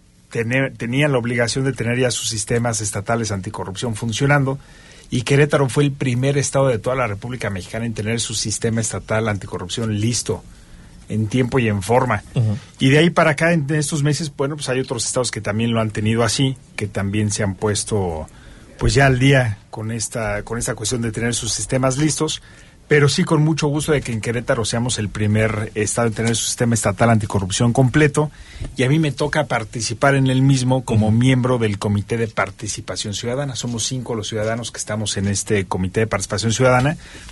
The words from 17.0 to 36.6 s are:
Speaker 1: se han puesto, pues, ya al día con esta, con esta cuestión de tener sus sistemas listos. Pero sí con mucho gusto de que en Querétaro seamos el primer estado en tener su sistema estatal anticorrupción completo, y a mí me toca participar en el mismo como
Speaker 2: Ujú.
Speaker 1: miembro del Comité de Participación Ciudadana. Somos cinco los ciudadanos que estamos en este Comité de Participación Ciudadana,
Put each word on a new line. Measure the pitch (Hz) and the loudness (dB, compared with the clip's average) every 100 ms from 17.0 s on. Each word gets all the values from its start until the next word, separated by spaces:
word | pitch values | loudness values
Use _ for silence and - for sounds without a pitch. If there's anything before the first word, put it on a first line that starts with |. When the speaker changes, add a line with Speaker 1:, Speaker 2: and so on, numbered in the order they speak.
| 98 107 107 | -2 0 0
Speaker 1:
se | - | 0
han | 101 | -2
puesto, | 92 107 98 - 107 92 80 76 - - - - - | 0 0 -2 -2 -2 -2 -4 -10 -16 -20 -20 -20 -2
pues, | 120 | 2
ya | 110 139 | 6 6
al | 127 | 6
día | 135 135 120 104 - | 6 6 4 -2 -10
con | 113 107 | -10 -6
esta, | 117 - 120 107 104 | -6 -6 -4 -2 -4
con | 104 117 | -4 -4
esta | 123 | -4
cuestión | 113 110 123 | -4 -2 -2
de | 117 | -2
tener | 117 120 117 | -2 -2 -2
sus | 110 | -4
sistemas | - - 131 131 131 | -4 -2 0 2 2
listos. | 156 - 156 - - - - - - | 0 0 -2 -4 -10 -20 -20 -18 2
Pero | 151 139 | 6 6
sí | 185 | 4
con | 175 156 | 4 4
mucho | 156 160 151 | 4 2 0
gusto | 151 151 | 0 2
de | 143 | 0
que | 123 | 0
en | 110 | -4
Querétaro | 123 120 117 120 | -4 -2 0 -2
seamos | 104 117 123 110 | 0 -2 -2 -2
el | 101 | -4
primer | - 107 110 110 107 95 | -2 2 2 2 0 -4
estado | 107 104 - 117 | -2 -2 0 0
en | |
tener | 110 113 113 | 0 -2 -2
su | |
sistema | - - 120 113 | -2 0 0 2
estatal | 123 95 117 | 0 2 4
anticorrupción | 113 107 98 92 - 120 | 4 2 -2 -2 0 2
completo, | 117 131 151 151 151 151 - - - - - | 4 4 4 4 2 -2 -4 -18 -12 -8 -2
y | |
a | 127 | 2
mí | 156 | 2
me | 151 | 2
toca | 135 151 156 143 | -2 -2 -2 0
participar | 120 107 120 110 110 139 | -2 -4 -6 -6 0 2
en | 139 131 | 4 4
el | 131 | 4
mismo | 135 135 127 131 | 4 4 2 0
como | 127 110 107 | 2 2 4
Speaker 2:
Ujú. | 113 | 4
Speaker 1:
miembro | 127 127 123 127 | 4 4 2 2
del | 110 101 | 0 0
Comité | 107 104 98 117 | 0 0 0 -2
de | 113 | -2
Participación | 110 95 - 104 - - 92 107 | -2 -4 -6 -10 -8 -8 -8 -6
Ciudadana. | 98 117 131 143 117 | -6 -6 -4 -4 -6
Somos | 120 117 | -6 -4
cinco | - 131 117 | -4 -4 -4
los | 113 98 | -6 -4
ciudadanos | 110 107 117 113 | -4 -2 -4 -6
que | - | -10
estamos | - 107 104 101 | -6 -4 -4 -2
en | 98 | -2
este | 98 - 104 92 | -2 0 0 0
Comité | - 92 113 | -2 -2 0
de | 107 | 0
Participación | 98 - 101 113 | -2 -4 -2 -2
Ciudadana, | 107 | 2